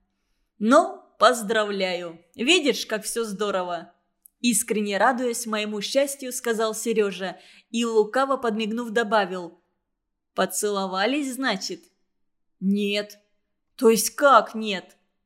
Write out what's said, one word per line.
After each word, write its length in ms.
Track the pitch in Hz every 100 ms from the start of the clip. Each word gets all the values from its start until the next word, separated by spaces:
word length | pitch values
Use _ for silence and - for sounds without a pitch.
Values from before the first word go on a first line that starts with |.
| _ _ _ _ _ _
«Ну, 460 | 214 285 339 - - _
поздравляю. 1000 | 220 240 208 220 208 196 185 175 175 165 _ -
Видишь, 500 | 240 359 277 196 -
как 180 | 214
все 200 | 208 233
здорово». 720 | 226 190 208 190 180 170 180 _ _ _ _ _
Искренне 580 | 240 226 - 220 208 196
радуясь 480 | 226 240 240 233 226
моему 360 | 214 214 208
счастью, 500 | 196 269 285 - 254
сказал 420 | 247 240 220 220
Сережа 640 | 214 233 220 202 180 185 170 - - _
и, 160 | 226 233
лукаво 520 | 220 214 262 269 262
подмигнув, 520 | 240 214 214 226 233
добавил: 720 | 214 220 220 190 185 170 - _ _ _ _ _ _ _
«Поцеловались, 1000 | - 190 - 208 202 190 190 214 285 269 247
значит?» 480 | 269 190 - 180 _ _ _ _ _ _ _ _
«Нет». 600 | 185 202 202 208 208 - _ _ _ _ _ -
«То 100 | 226
есть 200 | 226 -
как 460 | - 285 240 208 220
нет?» 420 | 220 185 - _ _ _